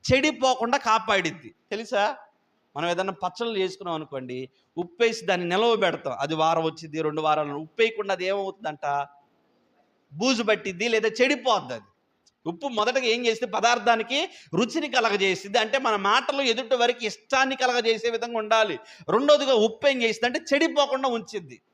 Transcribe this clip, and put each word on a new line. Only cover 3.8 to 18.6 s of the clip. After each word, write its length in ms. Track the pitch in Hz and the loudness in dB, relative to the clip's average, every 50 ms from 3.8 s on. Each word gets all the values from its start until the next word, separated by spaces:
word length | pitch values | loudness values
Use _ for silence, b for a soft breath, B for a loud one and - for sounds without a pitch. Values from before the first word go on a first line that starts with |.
| - 175 165 | -8 -6 -6
అనుకోండి, 540 | 156 156 - 143 135 127 127 127 127 131 127 _ _ _ _ _ 165 | -6 -8 -8 -10 -10 -10 -8 -10 -10 -10 -12 _ _ _ _ _ -8
ఉప్పేసి 480 | 180 175 - _ 233 226 226 226 226 | -8 -8 -2 _ 0 0 0 -2 -2
దాన్ని 240 | 180 190 175 180 170 | -2 0 0 0 0
నిలవ 260 | 175 196 226 233 226 | 0 2 4 2 2
పెడతాం. 400 | 214 196 180 160 147 - 143 123 101 | 4 2 0 0 -2 -6 -8 -4 -4
అది 160 | 139 147 160 | -4 -4 0
వారం 280 | 156 156 160 165 165 165 | 0 2 2 2 2 0
వచ్చింది, 380 | 160 160 165 160 160 147 156 | -2 -4 -6 -16 -10 -6 -4
రెండు 200 | 160 156 151 156 | -2 -2 -2 0
వారాలు. 320 | 156 156 151 151 151 147 143 | 2 2 2 2 0 -2 -4
ఉప్పేయకుండా 600 | 147 160 156 _ - 226 226 220 220 208 196 202 | -8 -10 -12 _ 0 0 0 0 -4 -4 -4 -4
అది 120 | 175 180 | -2 -2
ఏమవుతుందంట? 840 | 185 196 202 196 190 190 _ 220 - 151 147 - 143 143 143 139 139 _ - _ _ _ _ _ _ _ _ _ _ _ _ _ _ _ _ _ _ 139 | -2 -2 -2 -4 -6 -8 _ -10 -10 -10 -6 -4 -4 -2 -2 -4 -6 _ -20 _ _ _ _ _ _ _ _ _ _ _ _ _ _ _ _ _ _ -8
బూజు 300 | 147 208 262 262 220 226 | -2 0 0 2 2 2
పట్టిద్ది, 440 | 208 214 196 - 202 185 175 214 240 | 0 0 0 0 -8 -6 -4 -2 0
లేదా 220 | 226 220 214 220 | 0 0 0 0
చెడిపోద్ది. 640 | 220 226 247 269 294 - - 254 226 190 143 123 123 | 2 2 2 2 2 0 2 0 0 0 0 -6 -10
అది 100 | 113 104 _ _ _ _ _ _ _ _ _ _ _ _ | -12 -12 _ _ _ _ _ _ _ _ _ _ _ _
ఉప్పు 220 | 160 170 175 269 285 | -10 -10 -6 -8 -6
మొదటగా 360 | 240 214 208 226 247 269 254 | -2 0 0 2 0 0 0
ఏం 220 | 226 220 240 247 | 0 0 2 0
చేస్తే 200 | 233 220 226 247 | 0 0 0 -4
పదార్థానికి 840 | 220 185 214 196 233 240 240 202 233 233 220 220 220 254 285 339 370 B B B B - | -4 -4 0 2 2 2 4 4 2 2 2 2 -2 -2 -2 -2 -4 B B B B -2
రుచిని 320 | 170 240 240 - 320 302 285 | 0 0 0 0 -4 -4 0
కలగజేసిద్ది. 720 | 233 254 226 226 202 202 196 196 185 185 - 202 196 240 | 0 2 2 2 2 2 2 2 0 0 -4 -2 0 0
అంటే, 180 | 220 220 240 269 | 0 2 0 0
మన 180 | 262 233 214 | 0 0 0
మాటలు 460 | 202 196 196 214 254 262 - 277 277 | 2 2 2 2 2 2 0 -2 0
ఎదుటి 340 | 277 247 226 226 262 226 269 | 0 0 0 0 0 -2 0
వారికి 320 | 240 233 240 247 240 240 214 | 2 2 2 0 0 -4 -8
ఇష్టాన్ని 480 | - - _ _ 277 262 262 262 269 | -8 -8 _ _ 0 2 2 2 0
కలగజేసే 540 | - 254 254 247 240 220 226 226 220 - 240 | 0 0 2 2 2 2 0 0 0 0 -2
విధంగా 280 | 233 226 226 233 233 226 | -2 -2 -6 -4 -4 -6
ఉండాలి. 420 | 214 214 226 220 | 0 2 2 2